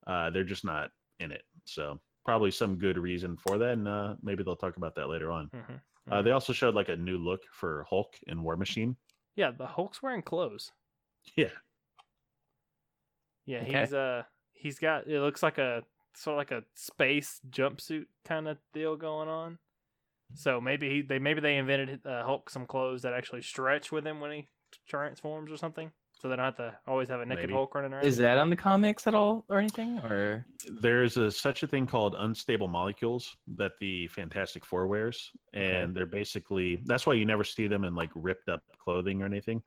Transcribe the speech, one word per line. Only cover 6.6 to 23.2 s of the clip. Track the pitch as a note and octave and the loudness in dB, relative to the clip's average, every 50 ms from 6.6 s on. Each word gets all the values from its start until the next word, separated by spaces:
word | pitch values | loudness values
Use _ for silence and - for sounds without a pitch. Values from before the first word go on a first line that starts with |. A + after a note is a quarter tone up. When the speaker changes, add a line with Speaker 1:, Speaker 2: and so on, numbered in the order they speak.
| - B2 G#2+ | 2 4 4
Speaker 1:
like, | G#2 G2 E2+ | 4 2 0
a | E2+ | -2
new | E2 E2+ F2+ F#2 F2+ | -4 -2 -2 -2 -2
look | E2+ E2+ F#2 F#2+ - - | -2 -2 -2 -4 -6 -14
for | - - - F2 D#2 D2+ D2 | -16 -6 -4 -4 -4 -4 -4
Hulk | - - F#2+ G#2 - - - - - | 0 0 0 0 -2 -8 -20 -12 -8
and | - E2+ E2 | -6 -4 -2
War | D#2+ E2 | -2 -2
Machine. | E2 G2 - - A2 A2 A#2+ B2+ - _ _ _ _ _ _ _ | -2 -2 -4 -2 -2 -2 -2 -2 -4 _ _ _ _ _ _ _
Speaker 2:
Yeah, | - G3 C#3+ | 0 0 0
the | A#2+ - C3 B2 | 0 -2 -10 -8
Hulk's | - - F3+ G3+ - - | -4 -4 -4 -4 -6 -8
wearing | - C4+ B3+ A#3 | -6 -6 -4 -4
clothes. | - - - E3 F3+ C3 G#2 G2+ - - _ _ _ _ _ _ _ _ _ _ _ - _ | -6 -4 -2 -2 -2 -2 -4 -10 -14 -16 _ _ _ _ _ _ _ _ _ _ _ -6 _
Speaker 1:
Yeah. | - D3+ - - - _ _ _ _ _ _ _ _ - _ _ _ _ _ _ _ _ _ _ _ _ _ _ _ _ _ _ _ _ _ _ _ _ _ _ _ _ | 2 2 2 0 -10 _ _ _ _ _ _ _ _ -20 _ _ _ _ _ _ _ _ _ _ _ _ _ _ _ _ _ _ _ _ _ _ _ _ _ _ _ _
Speaker 2:
Yeah, | - C3+ A#2+ | -8 -6 -6
Speaker 3:
Okay. | A#2 A2+ A#2 C3+ | -4 0 0 0
Speaker 2:
he's, | - - C#3 | 0 2 0
uh, | C#3 C3+ C3 B2 A#2+ A#2 - _ _ _ _ _ | 0 0 0 -2 -2 -4 -8 _ _ _ _ _
he's | - - D3 C#3 - | -10 -10 -10 -8 0
got, | - D#3 D#3 C#3+ - - | 2 2 2 2 0 0
it | D#3 C#3+ | 0 2
looks | C#3 D3 D3 - - | 2 2 0 2 0
like | D#3+ D3+ - | 2 2 2
a, | C#3 B2+ A#2+ A#2 - _ _ _ _ _ _ | 0 0 0 -2 -6 _ _ _ _ _ _
sort | - - - D3+ | -10 -6 -2 -2
of | D3 | -2
like | C#3+ - | -2 -2
a | C3 A#2+ G#2+ _ _ | -4 -6 -6 _ _
space | - - - - _ C#3+ C3 C#3+ D3 C#3 - - - _ C3 | -16 -16 -16 0 _ 4 4 4 2 0 -2 -12 -14 _ -12
jumpsuit | B2 - C3+ C#3 C#3+ C3+ - - D#3+ D#3 C#3+ _ _ _ _ | -2 0 0 0 0 -4 -10 -6 -6 -6 -6 _ _ _ _
kinda | - E3+ D#3+ D#3 D#3 D3+ D3 _ _ _ | -4 -4 -4 -2 -4 -6 -8 _ _ _
deal | D3+ D#3 D#3 D#3 | -4 -2 -2 -2
going | D3 D#3+ D#3 D#3 D#3 D#3 D#3 | -4 -4 -6 -4 -4 -4 -4
on. | D#3+ D#3+ E3 E3 E3 E3+ _ _ _ _ _ _ _ _ _ _ _ _ _ _ - | -4 -6 -6 -8 -12 -16 _ _ _ _ _ _ _ _ _ _ _ _ _ _ -20
So | C#3+ - - C3 B2 | -4 -2 0 0 0
maybe | A#2+ B2+ C#3 C#3+ D3 C#3 | 0 0 -2 0 0 0
he, | C#3 C#3+ | 0 0
they, | C#3+ C3+ C3+ C3+ | 0 0 -2 0
maybe | C3+ C#3+ D#3 D#3 | 2 2 2 2
they | D3+ D3 C#3+ C#3 | 4 2 2 2
invented, | C3+ C3 C#3 C#3 C#3 C3 C3+ C3 _ | 2 2 2 0 0 -2 -6 -10 _
uh, | C#3+ C3 A#2+ A#2 | -8 -6 -4 -2
Hulk | A#2+ C3+ - - - | -2 -2 -2 -2 -8
some | - C3+ B2+ | -10 -10 -10
clothes | - - C3 C3 C3 B2+ B2+ | -4 -2 -2 0 0 -2 -2
that | A#2+ B2+ B2 | -4 -4 -4
actually | B2+ | -4